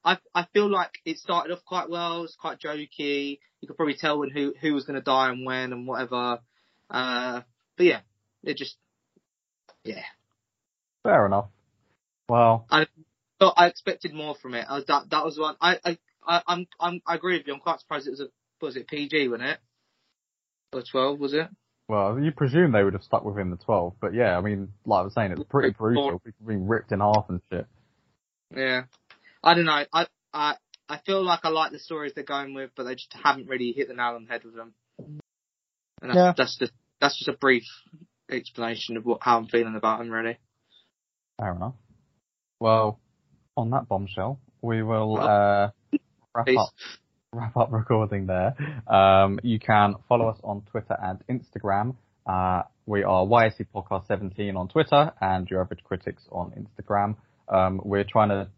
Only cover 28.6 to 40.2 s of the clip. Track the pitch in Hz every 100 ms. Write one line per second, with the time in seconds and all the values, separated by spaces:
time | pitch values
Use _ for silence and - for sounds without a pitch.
28.6 | 131 127 127 _ _ _ _ _ 165 170
29.6 | 165 151 147 160 170 _ _ 151 147 143
30.6 | _ - - 147 - 196 185 170 160 160
31.6 | 156 147 - 160 147 143 135 139 139 135
32.6 | 131 - 123 127 - - 151 135 123 127
33.6 | 120 127 131 123 123 117 113 120 117 113
34.6 | 113 104 _ - 147 151 _ _ _ _
35.6 | _ _ _ - 127 175 180 175 127 -
36.6 | 123 _ _ _ 143 - - - 139 120
37.6 | 107 - _ 151 - _ - 127 - -
38.6 | 117 110 - 117 117 113 127 117 110 117
39.6 | 113 110 110 110 117 113